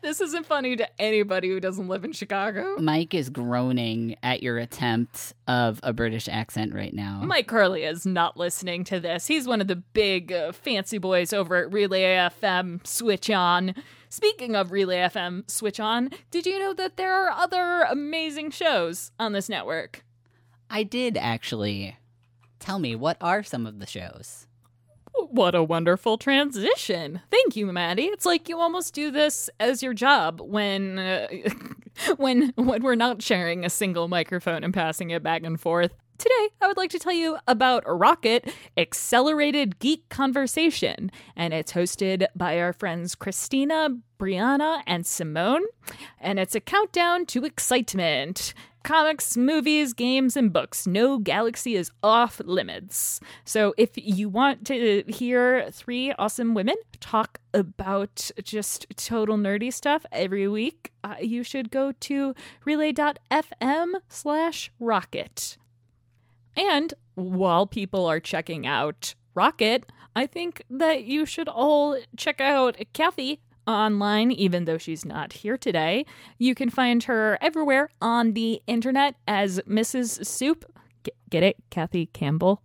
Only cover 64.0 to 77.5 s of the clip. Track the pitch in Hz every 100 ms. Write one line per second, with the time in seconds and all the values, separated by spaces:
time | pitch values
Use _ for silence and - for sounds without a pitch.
64 | _ - 294 302 330 320 - _ 233 208
65 | - - - - - - _ _ _ _
66 | _ _ _ _ _ - 392 294 320 -
67 | _ - 185 185 190 170 196 - 196 196
68 | 175 160 - 165 165 160 127 139 147 -
69 | - - _ - 226 - 220 240 - -
70 | - 214 277 339 349 - - 262 320 302
71 | 226 285 302 - 330 - 285 294 294 277
72 | - - - 294 269 277 254 233 - -
73 | 320 - 262 294 _ _ - 214 214 208
74 | 202 214 233 233 190 175 165 165 - 160
75 | - 147 151 - 208 262 - 175 160 208
76 | 302 - - _ 247 247 254 254 247 240
77 | 226 233 214 202 311